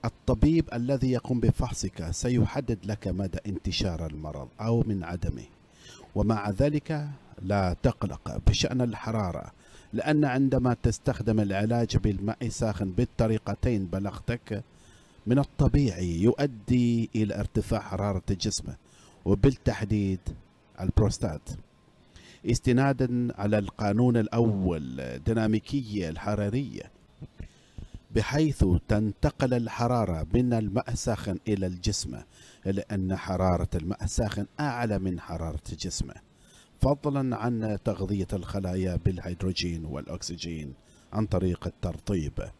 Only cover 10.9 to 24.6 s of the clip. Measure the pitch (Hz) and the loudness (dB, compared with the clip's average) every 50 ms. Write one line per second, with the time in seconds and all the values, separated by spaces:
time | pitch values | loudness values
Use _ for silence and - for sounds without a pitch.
10.9 | 110 - _ - 123 - 107 113 110 107 104 98 98 98 104 110 120 117 117 110 | 0 0 _ -2 -2 0 0 2 2 2 2 2 2 0 2 2 2 2 0 2
11.9 | - 110 101 107 101 92 98 107 113 _ 127 117 - - 120 110 101 - 104 95 | 0 2 2 2 0 0 -2 -4 -4 _ -4 -6 -2 -2 -2 -2 0 -2 -4 -2
12.9 | 90 98 123 - - - 120 110 113 107 - - 104 - - 127 120 104 95 87 | 0 0 0 0 2 0 2 2 2 0 0 -4 -4 -2 0 0 0 0 -2 -2
13.9 | 90 95 98 98 95 - - - 117 120 _ - 110 98 120 _ - - - - | -4 -4 -4 -4 -6 -8 -6 -6 -6 -6 _ -8 -8 -8 -8 _ -20 -20 -20 -20
14.9 | - - _ _ _ - _ 104 120 139 139 - - - 139 127 - 147 143 117 | -20 -20 _ _ _ -12 _ 2 2 2 2 0 0 2 4 6 6 6 4 4
15.9 | 90 87 92 87 82 82 95 117 127 - 143 147 123 107 104 - 127 123 120 120 | 0 0 -2 -2 0 4 4 4 4 4 0 -2 -2 -6 -2 2 2 4 4 4
16.9 | 117 117 113 - - 113 110 101 95 95 101 - _ 113 104 - 117 107 - - | 4 2 0 0 0 0 0 0 0 -4 -4 -2 _ -2 0 0 -2 -2 -2 -4
17.9 | 95 92 101 104 98 92 - - 101 90 - 110 92 - 82 - - - _ _ | -4 -2 -2 0 -2 -2 -2 -2 -4 -2 -2 -4 -4 -4 -8 -8 -12 -14 _ _
18.9 | - - - - - - - - 101 107 - 139 131 - - - 107 - 117 98 | -20 -20 -20 -20 -20 -6 0 2 2 6 6 4 4 4 -2 -2 -2 -2 -2 0
19.9 | 107 104 101 98 95 92 - - - - - _ _ _ _ _ _ - 95 95 | 2 2 2 2 0 -2 -4 -8 -10 -10 -16 _ _ _ _ _ _ -4 -4 2
20.9 | - - 107 101 - - - 92 78 76 _ - - - - _ _ _ _ _ | 4 4 4 4 2 0 -2 -4 -4 -6 _ -12 -12 -12 -14 _ _ _ _ _
21.9 | _ _ _ _ _ - - - - - - - 117 - - 135 123 123 135 139 | _ _ _ _ _ -20 -20 -20 -20 -8 -2 -2 -2 2 2 2 4 4 4 2
22.9 | 135 123 131 123 123 123 123 120 - - 101 104 107 107 101 98 - - 110 101 | 2 2 0 0 2 0 0 -2 -2 -2 0 2 2 2 0 -2 -4 -2 0 2
23.9 | 101 110 123 127 120 117 107 107 - 117 117 113 107 98 | 4 6 6 6 6 4 2 2 2 2 4 4 4 2